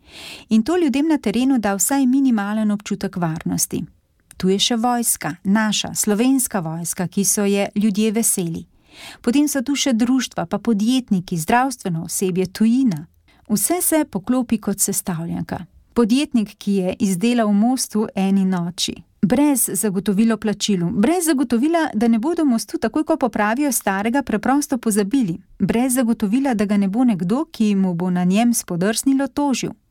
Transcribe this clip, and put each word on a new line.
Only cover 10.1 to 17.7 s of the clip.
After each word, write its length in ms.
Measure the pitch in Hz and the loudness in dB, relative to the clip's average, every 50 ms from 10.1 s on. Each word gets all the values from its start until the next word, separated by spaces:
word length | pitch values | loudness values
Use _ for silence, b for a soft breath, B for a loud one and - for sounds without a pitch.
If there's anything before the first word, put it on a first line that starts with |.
| 262 262 233 - - - 170 | 2 0 -2 -4 -6 -8 -6
pa 120 | - - 202 | -4 -4 -4
podjetniki, 760 | - 233 233 196 214 226 262 262 247 - 202 180 170 - 185 | 0 0 0 0 2 0 0 0 0 0 -2 -2 -2 -4 -6
zdravstveno 680 | 165 156 - 240 240 262 277 254 - - 196 170 160 175 | -4 0 2 2 2 2 0 -4 -6 -6 -6 -4 -4 -6
osebje, 420 | 170 - - 202 185 180 185 185 | -6 -4 -2 -2 -2 0 0 -2
tujina. 600 | 175 - - 220 226 233 262 269 240 170 147 165 - _ _ _ b b b b b | -2 0 2 2 4 4 4 2 2 0 -2 -6 -12 _ _ _ b b b b b
Vse 320 | 208 202 - - 339 359 | -2 0 0 0 0 0
se 240 | - - 320 311 302 | 0 2 2 2 0
poklopi 520 | - - 190 175 - 254 262 240 - 233 | 0 -4 -6 -2 -2 0 0 0 0 -2
kot 220 | 214 - 208 196 - | -2 -2 -2 -2 -2
sestavljanka. 840 | - - 196 - - - 175 160 165 170 175 180 175 - 175 170 175 - - - _ _ - | -2 -2 -2 -4 -4 -6 -6 -6 -6 -6 -6 -6 -6 -6 -8 -10 -10 -14 -20 -20 _ _ 0
Podjetnik, 640 | - 240 190 240 269 302 294 - 240 208 - - | 2 2 2 2 0 0 0 0 -2 -2 -2 -6
ki 140 | - - 208 | -8 -4 -2
je 240 | 196 196 180 180 - - | 0 0 0 -2 -2 -2
izdelal 540 | - 190 190 170 202 240 247 240 226 208 208 | -2 -2 0 0 0 0 2 2 2 2 2
most 420 | 202 214 247 | 2 2 2